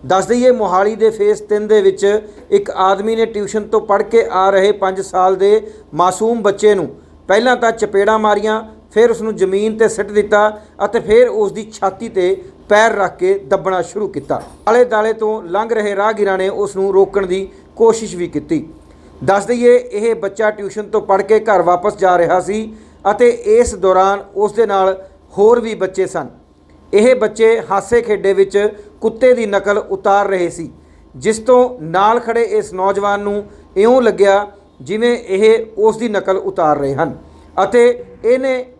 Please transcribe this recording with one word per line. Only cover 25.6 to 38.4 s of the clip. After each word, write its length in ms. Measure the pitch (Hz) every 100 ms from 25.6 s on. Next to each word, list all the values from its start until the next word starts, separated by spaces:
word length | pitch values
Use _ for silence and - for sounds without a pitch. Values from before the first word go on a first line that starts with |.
ਵੀ 140 | 226
ਬੱਚੇ 320 | 196 185 190 185
ਸਨ। 220 | 175 131 - _ _ _ _ _
ਇਹ 220 | 202 240
ਬੱਚੇ 460 | 233 214 214 220 226 -
ਹਾਸੇ 300 | 196 190 240
ਖੇਡੇ 300 | 214 202 190
ਵਿੱਚ 260 | 190 196 202 208 208 - -
ਕੁੱਤੇ 320 | 226 226 254
ਦੀ 120 | 240 214
ਨਕਲ 320 | 196 196 202
ਉਤਾਰ 500 | - 190 202 202 196
ਰਹੇ 200 | 190 170
ਸੀ, 200 | 170 160 - _ - _
ਜਿਸ 240 | 135 156 220
ਤੋਂ 280 | 220 247 247 247
ਨਾਲ 380 | 156 180 208 240
ਖੜੇ 220 | 233 233
ਇਸ 300 | 226 208 190
ਨੌਜਵਾਨ 480 | 185 190 196 202 202
ਨੂੰ 240 | 202 202 202 - - 185
ਇਉਂ 240 | 220 262
ਲੱਗਿਆ 440 | 233 196 196 196 208 - _ _
ਜਿਵੇਂ 340 | 131 214 240 240
ਇਹ 500 | - 190 220 220 220 -
ਉਸ 180 | 214 220
ਦੀ 120 | 233
ਨਕਲ 280 | 202 185 190
ਉਤਾਰ 400 | 190 190 156 143
ਰਹੇ 160 | 139
ਹਨ 220 | 135 160 - - - - -
ਅਤੇ 260 | 190 240 240 240 - -
ਇਹਨੇ 400 | 220 254